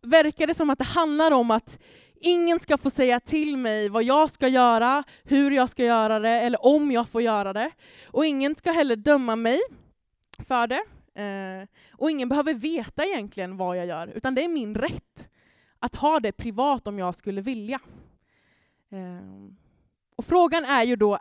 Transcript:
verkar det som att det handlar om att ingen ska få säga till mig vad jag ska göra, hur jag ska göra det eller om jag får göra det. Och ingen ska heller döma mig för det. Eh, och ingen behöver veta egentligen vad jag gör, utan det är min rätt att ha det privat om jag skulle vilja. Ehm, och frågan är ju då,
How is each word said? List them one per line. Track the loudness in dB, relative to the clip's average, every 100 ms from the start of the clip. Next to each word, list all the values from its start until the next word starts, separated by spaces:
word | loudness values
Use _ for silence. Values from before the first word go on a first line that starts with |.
verkar | 4 4 4 2 -2
det |
som | 0 0
att | 0
det | -2
handlar | 0 0 2 4
om | 4 2
att | 0 -2 -16 _ -20 _ _
ingen | 0 2 2 0
ska | 0 -2
få | 0
säga | 0 2 0
till | -2 -4 -2 -2
mig | -2 -2 -2
vad | 0
jag | 2 2 2
ska | 0 2
göra, | 4 4 4 2 0 -4 -12
hur | 0 2 4
jag | 2 0
ska | 0
göra | 2 2 2 0
det | 2
eller | 2 0 2 4
om | 4 2
jag | 0 -2
får | -2
göra | 0 0 -2
det. | -4 -6 -8 -20 -20 -6
Och | 0 0
ingen | 0 -2 -2
ska | 0
heller | 2 2 2
döma | 4 4 2 0
mig | 0 0 -2 -8 _ _ _ _ _ -16
för | -4 -2 0
det. | -2 -6 -14 _ -12
Eh, | -10 -10 -10 -14 -18 _ _
och | -6 -4
ingen | -2 -2
behöver | 0 0
veta | -2 -4 -6 -6 -6
egentligen | -4 -4 -8 -10 -10 -6
vad | -4 -4
jag | -6
gör, | -8 -10
utan | -8 -4 -2
det |
är | -2
min | -4 -6 -4
rätt | -6 -6 -16 -20 -20 _ _ _ _ _
att | -10 -2
ha | 0 0
det | -2
privat | -6 -8 -2 -2 -2 -4
om | -6
jag | -6 -6
skulle | -8 -8
vilja. | -6 -8 -8 -10 -12 -20 -20 _ _ _ _ _ _ _ _
Ehm, | -16 -14 -16 -20 -20 -20 -20 _ _ _ _ _ -12
och | 0
frågan | 4 4 2 0
är | 0
ju | 2 2
då, | 2 0